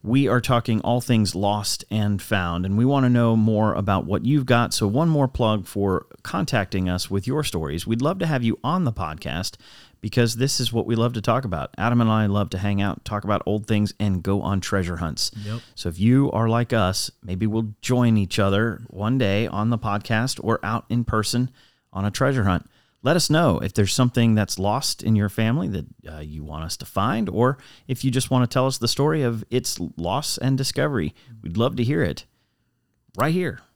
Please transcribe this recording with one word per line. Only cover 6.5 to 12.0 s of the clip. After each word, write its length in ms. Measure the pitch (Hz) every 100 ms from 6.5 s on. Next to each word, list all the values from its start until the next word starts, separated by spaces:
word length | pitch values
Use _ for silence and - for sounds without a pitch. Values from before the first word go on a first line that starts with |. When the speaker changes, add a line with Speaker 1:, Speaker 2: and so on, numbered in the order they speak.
| 120 95 95 92
Speaker 1:
us 200 | 90 -
with 200 | 98 98
your 160 | 143
stories. 420 | 147 87 76 80 101
We'd 160 | 113
love 160 | 139 190
to 80 | 170
have 160 | 139
you 160 | 117 -
on 180 | 123 180
the 80 | 156
podcast 600 | 107 80 78 - 73 - - - - - _
because 360 | 107 127 117 113
this 220 | 135 -
is 140 | 120
what 140 | 113 -
we 100 | 113
love 160 | 117
to 80 | 110
talk 240 | 104 117
about. 260 | 117 82 67 -
Adam 220 | 113 120